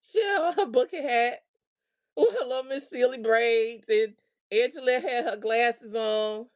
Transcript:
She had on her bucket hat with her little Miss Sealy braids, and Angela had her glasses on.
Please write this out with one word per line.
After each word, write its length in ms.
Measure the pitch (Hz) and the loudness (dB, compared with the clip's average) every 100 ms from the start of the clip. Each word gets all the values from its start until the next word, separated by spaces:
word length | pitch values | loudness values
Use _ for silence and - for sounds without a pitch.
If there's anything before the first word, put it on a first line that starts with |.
She 180 | _ 403 | _ -2
had 200 | 415 403 | 0 0
on 120 | 330 | 0
her 120 | 349 392 | 0 0
bucket 380 | 233 247 349 | 2 0 -2
hat 400 | 285 240 240 247 _ _ _ _ _ _ _ - | -2 0 0 -2 _ _ _ _ _ _ _ 0
with 180 | 466 415 | 0 2
her 60 | 254 | -4
little 180 | 262 | -6
Miss 240 | 262 269 277 | -6 -8 -8
Sealy 280 | - 247 254 | 0 0 0
braids, 680 | 220 226 233 226 226 233 - | 2 2 4 2 0 -4 0
and 280 | 214 220 214 _ _ _ | 2 2 -4 _ _ _
Angela 500 | 208 247 277 262 254 | 0 0 0 0 0
had 240 | - 247 | 0 -2
her 120 | 226 214 | -2 -4
glasses 580 | 220 226 240 233 226 | -2 2 2 0 -6
on. 560 | 220 220 214 214 214 240 | -4 -2 0 -2 -6 -12